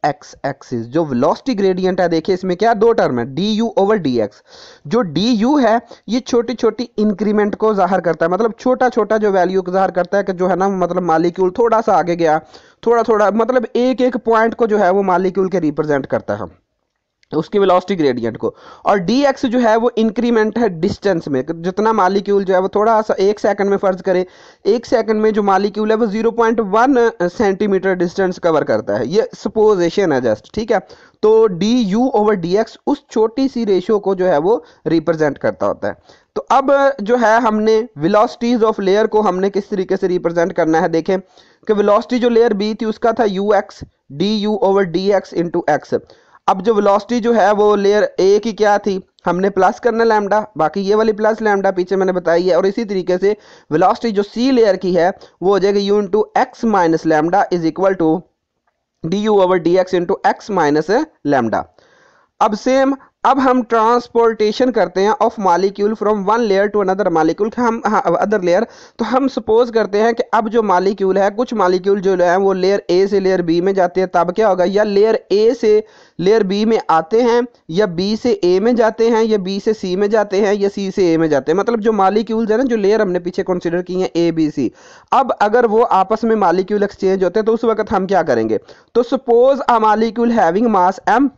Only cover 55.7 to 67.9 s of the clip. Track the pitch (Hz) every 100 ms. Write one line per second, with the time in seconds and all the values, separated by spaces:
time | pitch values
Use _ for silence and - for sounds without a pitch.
55.7 | 202 196 208 202 202 208 190 262 - 233
56.7 | 202 165 160 160 156 160 190 - 180 165
57.7 | 156 190 185 160 170 - _ _ _ _
58.7 | _ _ _ 160 196 214 202 185 185 165
59.7 | 185 185 185 175 190 190 180 - 190 147
60.7 | 151 160 202 208 _ 143 139 113 98 -
61.7 | _ _ _ _ _ _ _ 220 208 254
62.7 | 262 269 269 - _ 220 262 262 254 226
63.7 | 233 220 240 240 233 233 220 214 208 262
64.7 | 226 175 185 202 208 226 - 190 175 190
65.7 | 196 202 220 208 214 190 226 226 190 208
66.7 | 208 185 190 196 165 160 - 214 233 240
67.7 | 233 208